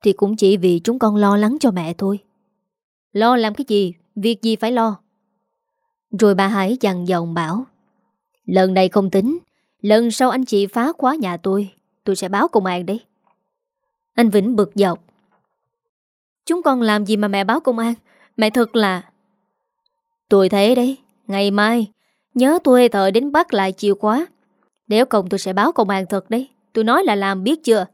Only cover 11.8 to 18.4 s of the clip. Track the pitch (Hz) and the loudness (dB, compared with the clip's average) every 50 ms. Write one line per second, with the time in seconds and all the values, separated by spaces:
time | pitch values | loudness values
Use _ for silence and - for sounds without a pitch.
11.8 | _ _ _ _ _ - 196 185 - 180 196 202 269 349 - 233 190 185 180 175 | _ _ _ _ _ -4 -4 -4 -4 -4 -2 -2 -2 0 0 0 0 0 -6 -6
12.8 | 180 175 202 226 _ _ _ _ _ _ _ _ _ _ _ _ _ _ _ _ | -6 -8 -8 -10 _ _ _ _ _ _ _ _ _ _ _ _ _ _ _ _
13.8 | _ _ _ _ _ _ _ - 240 226 190 214 190 226 254 208 202 208 _ 196 | _ _ _ _ _ _ _ 2 2 4 4 2 0 2 0 0 -2 -2 _ 0
14.8 | 202 185 170 - _ _ _ _ _ _ _ _ _ _ _ _ _ _ _ _ | 0 0 0 -6 _ _ _ _ _ _ _ _ _ _ _ _ _ _ _ _
15.8 | _ _ _ _ _ _ _ _ _ _ _ _ _ - 330 359 339 311 269 254 | _ _ _ _ _ _ _ _ _ _ _ _ _ -4 -4 0 0 0 0 2
16.8 | 233 220 214 214 208 190 220 208 208 208 196 202 190 196 226 311 311 269 240 226 | 2 0 0 0 0 -2 -2 0 0 -2 -2 -2 0 0 -2 0 0 -2 -2 -2
17.8 | 226 233 233 - _ _ _ _ _ _ _ - | -4 -4 -6 -8 _ _ _ _ _ _ _ -2